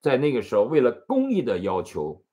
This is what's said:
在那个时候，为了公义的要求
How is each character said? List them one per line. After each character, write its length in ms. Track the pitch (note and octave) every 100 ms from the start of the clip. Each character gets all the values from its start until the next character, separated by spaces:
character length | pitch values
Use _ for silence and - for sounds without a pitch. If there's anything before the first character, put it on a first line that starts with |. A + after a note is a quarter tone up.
在 160 | D3+ B2+
那 160 | D3
个 100 | B2+
时 140 | G2+ G#2
候， 80 |
为 160 | A2 D#3
了 100 | B2
公 400 | - _ C4+ C4+
义 100 | G#3+
的 200 | A#2 F#2
要 240 | F#2+ F#2
求 400 | E2+ - D2+ D2+ _